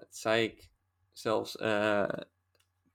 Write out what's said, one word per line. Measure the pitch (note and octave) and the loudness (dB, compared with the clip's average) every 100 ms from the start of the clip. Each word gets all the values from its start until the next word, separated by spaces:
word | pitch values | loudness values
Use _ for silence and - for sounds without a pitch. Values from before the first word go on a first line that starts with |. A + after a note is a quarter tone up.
| - | -10
zei | - A2+ A2+ | -6 0 2
ik | A2 - - _ _ _ _ | 2 -2 -20 _ _ _ _
zelfs, | - A#2 G#2+ G#2+ - | -8 0 0 -2 -4
eh, | A2 G#2 G#2+ G#2 F#2+ - - _ _ _ _ _ _ | 0 2 2 2 0 -2 -10 _ _ _ _ _ _